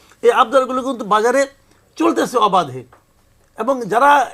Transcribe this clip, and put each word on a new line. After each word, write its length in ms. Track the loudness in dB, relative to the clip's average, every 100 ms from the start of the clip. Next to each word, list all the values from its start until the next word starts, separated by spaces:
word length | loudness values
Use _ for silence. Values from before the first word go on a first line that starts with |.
| _ _
এই 100 | 0
আবদারগুলো 500 | 2 2 2 0 -4
কিন্তু 240 | -6 -6 0
বাজারে 420 | 0 2 0 -2 _ _ _ _ -2
চলতেছে 420 | -2 0 -2 0
অবাধে, 460 | 2 0 -2 -8 -18 _ _ _ _ _ _ -10
এবং 240 | -4 -4 -2
যারা 440 | 2 4 4 0